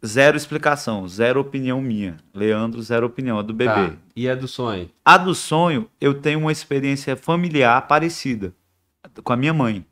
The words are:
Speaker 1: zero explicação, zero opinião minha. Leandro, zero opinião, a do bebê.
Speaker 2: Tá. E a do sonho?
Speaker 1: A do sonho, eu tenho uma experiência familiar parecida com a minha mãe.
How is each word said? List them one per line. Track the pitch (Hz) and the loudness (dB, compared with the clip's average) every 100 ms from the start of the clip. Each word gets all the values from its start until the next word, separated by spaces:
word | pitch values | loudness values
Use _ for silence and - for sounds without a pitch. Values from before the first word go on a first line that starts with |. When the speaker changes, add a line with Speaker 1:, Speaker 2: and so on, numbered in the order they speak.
| 117 | -4
Speaker 1:
zero | 110 139 151 | 4 4 4
explicação, | 147 151 151 143 - 107 92 | -2 -2 -2 -2 -2 -6 -6
zero | 90 117 127 | -2 0 2
opinião | 139 139 127 127 | -2 -4 -4 -4
minha. | 135 107 98 82 _ | -4 -4 -6 -8 _
Leandro, | - 107 107 113 113 | -4 -2 0 -2 -6
zero | 113 117 120 | -4 -2 -2
opinião, | 120 131 110 | -4 -4 -4
a | |
do | 104 | -4
bebê. | 110 123 104 92 | -2 0 2 0
Speaker 2:
Tá. | 80 _ - | -4 _ -6
E | 123 | -4
a | 127 | -4
do | 131 | -6
sonho? | - 120 98 87 _ | -6 -6 -6 -8 _
Speaker 1:
A | - 180 | 6 6
do | 185 165 | 6 -4
sonho, | - 156 175 143 110 _ | -2 0 2 0 -6 _
eu | 143 139 | -2 0
tenho | 147 151 | -2 0
uma | 156 | 0
experiência | 151 - 139 139 139 139 131 | -2 -2 -2 -2 -4 -4 -6
familiar | - 170 175 151 123 123 - | -2 -2 0 2 4 4 4
parecida | 147 165 165 139 117 95 - _ _ _ _ - - - | 2 2 -4 -6 -6 -8 -12 _ _ _ _ -20 -14 -4
com | |
a | 123 | 0
minha | 139 | 0
mãe. | 160 123 104 - | 2 0 -2 -8